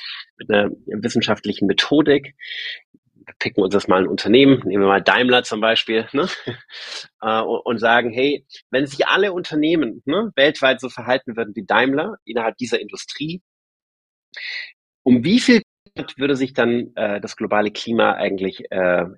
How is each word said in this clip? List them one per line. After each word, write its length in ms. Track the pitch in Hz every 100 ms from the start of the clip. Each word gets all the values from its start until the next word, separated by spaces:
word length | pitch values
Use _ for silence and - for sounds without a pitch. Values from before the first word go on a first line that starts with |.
| - - - _
mit 120 | 120
einer 220 | 104 101 - -
wissenschaftlichen 800 | 107 113 117 - 104 104 101 98
Methodik. 720 | 95 - 143 156 143 139 _ - - - - _ _ _ _ - -
Picken 240 | - -
uns 100 | 95
das 140 | 98 -
mal 140 | 92
ein 60 | 95
Unternehmen, 520 | 98 101 120 139 131
nehmen 200 | - 98
wir 40 | 98
mal 140 | 98
Daimler 400 | 90 101 127 123
zum 180 | 120 107
Beispiel, 460 | 110 113 - 113 110
ne? 160 | 135 185 - -
<laughs> 720 | 113 - - - - - _
Äh, 200 | 113 110
und, 200 | 101 113 -
und 120 | 117
sagen, 340 | 113 117 117
hey, 340 | 113 139 143 - - _
wenn 160 | 127 139
sich 220 | 139 -
alle 240 | 151 202
Unternehmen, 680 | 185 175 156 151 170 123 110
ne, 260 | 135 170 220 -
weltweit 440 | 143 147 131 127
so 80 | 127
verhalten 480 | - 120 127 - 113
würden 200 | 107 104
wie 100 | 95
Daimler 520 | 104 131 139 185 208
innerhalb 320 | - 117 113 -
dieser 220 | 123 113
Industrie, 600 | 104 - - - 151 180 _ _ _ _ _ _ _ _ _ - - - - _ _ _
um 220 | - 123
wie 160 | 127 240
viel 220 | - 233 - _ _
Grad 240 | - 143 -
würde 180 | 139 135
sich 160 | 131
dann, 400 | - 120 120 117
äh, 280 | - 107 101
das 140 | - -
globale 340 | 104 104 104
Klima 440 | 104 - 113 107
eigentlich, 560 | - 101 95 95 - -
äh, 340 | 98 90 90 87